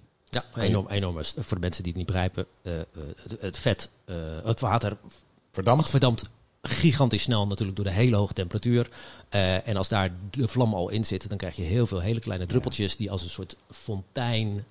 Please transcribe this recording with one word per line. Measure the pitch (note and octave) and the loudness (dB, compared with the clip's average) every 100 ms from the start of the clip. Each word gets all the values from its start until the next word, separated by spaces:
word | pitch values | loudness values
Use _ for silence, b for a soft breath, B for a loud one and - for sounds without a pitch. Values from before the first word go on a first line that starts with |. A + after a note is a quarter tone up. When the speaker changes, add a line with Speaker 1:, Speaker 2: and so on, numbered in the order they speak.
| _ _ _ | _ _ _
Speaker 1:
Ja, | B2 - | -6 -4
Speaker 2:
Kan | A#2 | -2
je | G2+ | 2
Speaker 1:
enorm, | A2 - | 2 0
enorm. | G2+ F#2 E2 | -2 -2 -2
Voor | D2+ - - F#2 | -6 -6 -4 -2
de | |
mensen | F2 - | -2 -4
die | F2 | -4
het | F2 | -4
niet | F2 | -2
begrijpen, | F#2 F#2 - - _ | 0 0 -2 -8 _
eh, | F#2 E2 | -8 -8
eh, | E2 E2 D2+ - | -8 -12 -12 -12
het, | - A2+ | -14 -8
het | F#2+ - | -8 -2
vet, | B2 G2+ - _ - | 0 0 -4 _ -10
eh, | E2+ D#2+ D#2+ | -8 -8 -4
het | A2 A2+ | -2 0
water | A2+ A#2 G#2 G#2 - - _ _ _ | 2 2 0 -6 -12 -20 _ _ _
Speaker 2:
Verdampt? | - G2 C#3 - | -2 4 4 4
Speaker 1:
verdampt | C3+ B2+ A2+ - - _ _ | 4 4 2 -4 -14 _ _
gigantisch | - - E3 - B2 G#2 | -4 4 4 6 4 2
snel | - A2 G2+ | 2 2 2
natuurlijk | G2 G2 F#2+ | 0 -2 -2
door | G2 | 0
de | |
hele | F#2 B2 G#2 | 4 4 4
hoge | G2+ | 2
temperatuur. | - E2+ G#2+ A#2+ A#2+ A#2+ B B B B | -2 -4 -2 2 2 2 B B B B
Eh, | G2+ F#2 F#2 A#2 | 2 4 2 0
en | G2 | 0
als | F#2 | 2
daar | G#2+ F#2 F2+ G2 | 2 0 -2 -8
de | - A2 | -2 0
vlam | B2+ A2+ | 4 2
al | F#2+ F#2 | 2 0
in | G#2+ A2 | -2 -2
zit, | F#2+ F#2+ | -4 -4
dan | G2+ | -6
krijg | F2+ - | -6 -4
je | |
heel | E2 A#2 A#2 | 0 2 2
veel | F#2 | 0
hele | F#2 A2+ | -2 -2
kleine | A2 F#2 F2 | -4 -4 0
druppeltjes | B2 A#2 - G2 | 0 0 -2 -2
Speaker 2:
Ja. | - | -2
Speaker 1:
die | G2+ | -4
als | G2 | -4
een | F2 | -6
soort | - F2+ - - | -8 -12 -14 -18
fontein, | - - G2 F#2+ C3+ A#2+ A2+ G#2+ G2+ - | -14 -8 -8 -8 -6 -2 0 -2 -4 -8